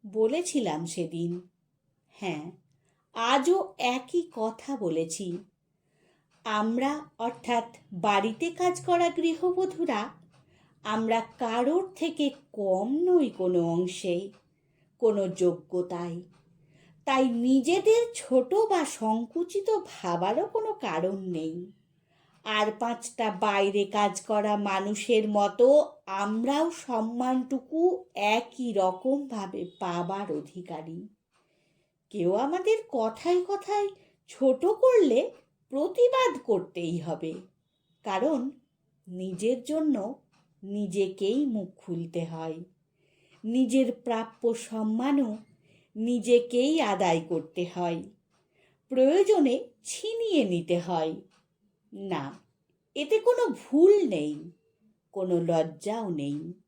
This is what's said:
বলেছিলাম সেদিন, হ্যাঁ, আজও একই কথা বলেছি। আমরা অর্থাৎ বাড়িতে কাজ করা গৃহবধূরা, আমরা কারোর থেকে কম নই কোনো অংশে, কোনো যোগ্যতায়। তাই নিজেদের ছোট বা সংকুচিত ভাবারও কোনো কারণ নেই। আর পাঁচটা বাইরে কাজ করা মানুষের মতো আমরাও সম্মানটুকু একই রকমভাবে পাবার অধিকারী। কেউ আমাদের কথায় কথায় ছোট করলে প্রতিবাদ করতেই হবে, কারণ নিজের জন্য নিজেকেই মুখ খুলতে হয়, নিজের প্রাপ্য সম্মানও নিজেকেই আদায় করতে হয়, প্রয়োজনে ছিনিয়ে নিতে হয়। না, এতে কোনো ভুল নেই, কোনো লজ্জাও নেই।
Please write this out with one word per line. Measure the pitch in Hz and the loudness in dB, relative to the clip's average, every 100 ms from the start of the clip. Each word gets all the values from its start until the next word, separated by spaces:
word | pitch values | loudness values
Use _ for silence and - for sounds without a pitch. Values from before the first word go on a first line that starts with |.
| 214 | -8
বলেছিলাম | 208 220 311 359 294 202 156 170 | 0 0 0 -2 -2 -2 -4 -6
সেদিন, | - 165 165 170 175 - _ _ _ _ _ _ | -6 -6 -4 -4 -6 -12 _ _ _ _ _ _
হ্যাঁ, | _ 190 151 160 - _ _ _ _ _ | _ -8 -8 -10 -18 _ _ _ _ _
আজও | 226 233 269 269 381 - - | -6 0 2 2 0 -2 -4
একই | 247 254 - 349 339 | -2 -2 -4 -4 -4
কথা | 240 220 220 - 262 | -6 -6 -6 -10 -6
বলেছি। | 185 160 165 - 185 175 - _ _ _ _ _ _ _ _ _ | -2 -2 -4 -6 -8 -8 -12 _ _ _ _ _ _ _ _ _
আমরা | 233 214 220 240 269 302 302 _ | -4 -2 0 0 0 -2 -10 _
অর্থাৎ | 233 240 - 240 233 - _ | -6 -4 -2 -2 -2 -16 _
বাড়িতে | 180 208 196 214 220 339 | -4 2 2 0 -2 -6
কাজ | 339 359 359 - | 0 0 0 0
করা | 349 339 | 2 2
গৃহবধূরা, | 349 330 330 359 370 381 320 330 220 240 - _ _ _ _ _ _ | 2 -2 0 0 0 -2 -2 -4 -2 -6 -12 _ _ _ _ _ _
আমরা | 214 220 220 226 | -4 -2 2 0
কারোর | 226 - 233 226 254 339 381 - | -2 -6 -2 0 2 2 -2 -4
থেকে | 320 320 285 - _ | -6 0 -2 -2 _
কম | - 196 185 214 | -4 0 0 0
নই | 294 359 359 269 | 0 4 4 4
কোনো | - 185 175 170 | 0 0 2 2
অংশে, | 165 180 180 190 175 202 - _ _ _ _ _ _ | 0 -2 -4 -2 -2 -4 -16 _ _ _ _ _ _
কোনো | 226 202 185 | 0 2 -2
যোগ্যতায়। | 175 180 175 - 180 180 175 175 170 180 _ _ _ _ _ _ _ - | 0 0 0 -6 -6 -4 -6 -8 -10 -14 _ _ _ _ _ _ _ -2
তাই | 262 262 | 0 2
নিজেদের | 233 247 269 254 359 427 453 466 - | 2 2 4 4 2 6 4 4 -6
ছোট | - 254 254 | 0 2 2
বা | 403 440 370 285 | 2 2 2 0
সংকুচিত | - 220 220 233 339 349 403 392 427 - | -2 -2 -2 -2 -4 -4 -2 0 -2 -2
ভাবারও | - 185 170 185 247 427 | -8 -4 0 0 0 -2
কোনো | 440 440 | -2 -4
কারণ | - 226 160 180 196 185 | -6 -4 -2 -2 -4 -6
নেই। | 165 160 170 190 - _ _ _ _ _ _ | -6 -6 -8 -14 -20 _ _ _ _ _ _
আর | 220 214 214 214 | -4 0 0 -2
পাঁচটা | 233 233 - - 220 | -6 -6 -10 -4 -4
বাইরে | 185 214 196 202 202 196 | 0 0 2 2 0 0
কাজ | 208 202 202 | 0 0 -2
করা | - 214 208 208 | -2 0 0 0
মানুষের | 202 190 202 208 - 220 214 | 0 -2 -2 -4 2 2 4
মতো | 208 202 202 247 294 302 - - | 2 0 4 6 8 4 -6 -10
আমরাও | 196 202 220 254 285 330 | -4 -2 -2 0 0 0
সম্মানটুকু | 339 - 233 220 240 254 262 254 269 - 311 359 370 - | -4 -4 -4 -2 -2 0 -2 -2 -6 -4 2 2 2 -8
একই | - 208 339 - - 240 | -4 0 0 -2 -8 -2
রকমভাবে | 202 185 185 262 285 277 226 190 196 180 - | 2 2 0 -2 -2 -2 -8 -8 -8 -10 -8
পাবার | 185 175 170 196 196 | -6 -4 -4 -6 -6
অধিকারী। | 151 147 185 180 160 165 165 214 _ _ _ _ _ _ _ _ _ _ | -8 -8 -16 -12 -12 -12 -14 -16 _ _ _ _ _ _ _ _ _ _
কেউ | 208 175 | -2 0
আমাদের | 196 277 359 392 440 - | 2 0 0 2 0 0
কথায় | 254 220 226 339 359 359 | -2 -2 -2 0 0 0
কথায় | 403 - 415 403 381 _ _ _ | -6 -2 -2 -2 -6 _ _ _
ছোট | - 262 262 359 | 0 2 4 0
করলে | 440 508 480 311 233 403 - _ _ _ | 4 6 8 6 4 0 -8 _ _ _
প্রতিবাদ | 269 320 370 494 523 494 277 - | -4 -2 4 4 6 2 0 -2
করতেই | 196 - 175 170 170 | -2 -2 -6 -4 -4
হবে, | 156 160 165 180 - _ _ _ _ _ | -4 -6 -6 -10 -16 _ _ _ _ _
কারণ | 214 190 269 294 262 - _ _ _ _ - | -4 0 0 0 -4 -10 _ _ _ _ -16
নিজের | 180 185 175 214 254 | -10 -8 -4 -2 -2
জন্য | 262 311 311 240 202 285 _ _ _ _ | -4 -2 0 -2 -4 -10 _ _ _ _
নিজেকেই | 196 202 202 175 190 190 196 254 285 | -10 -6 -4 -2 -4 -2 -2 0 0
মুখ | 220 185 - | -2 -6 -14
খুলতে | - 170 170 170 165 | -8 -8 -6 -6 -6
হয়, | 160 160 160 180 _ _ _ _ _ _ _ | -8 -8 -10 -14 _ _ _ _ _ _ _
নিজের | 220 247 247 262 247 | -4 0 4 4 2
প্রাপ্য | 240 - 226 226 - 240 | 0 -4 -4 -4 -2 -2
সম্মানও | 226 - 220 214 220 262 285 240 214 - _ _ _ _ 208 | -2 -6 -4 -2 0 2 2 0 -4 -14 _ _ _ _ -6
নিজেকেই | 226 247 208 240 240 240 269 320 | -2 -2 4 4 6 2 2 2
আদায় | 226 190 185 165 165 | 2 2 2 2 0
করতে | 165 - - 175 | -4 -4 -6 -6
হয়, | 180 175 170 190 _ _ _ _ _ _ _ _ | -4 -4 -4 -10 _ _ _ _ _ _ _ _
প্রয়োজনে | 254 262 349 381 403 269 254 - _ | 4 6 6 6 6 4 2 -4 _
ছিনিয়ে | - - 427 453 453 339 | -12 -8 -6 -4 0 2
নিতে | 208 175 165 175 | 2 0 0 -2
হয়। | 170 170 160 165 - _ _ _ _ _ _ | 0 -2 -2 -6 -16 _ _ _ _ _ _
না, | 196 196 160 139 - _ _ _ _ _ 277 | -14 -6 -6 -6 -14 _ _ _ _ _ -8
এতে | 294 440 | -2 2
কোনো | 453 494 453 | 2 2 0
ভুল | 226 - 277 359 415 302 | -2 -2 6 8 8 4
নেই, | 170 151 151 165 _ _ _ _ _ _ | -2 -4 -6 -12 _ _ _ _ _ _
কোনো | 202 185 175 | -8 -2 0
লজ্জাও | 170 165 160 147 202 226 208 | 2 2 0 -4 -6 -4 -4
নেই। | 156 143 143 165 180 | -4 -4 -6 -8 -16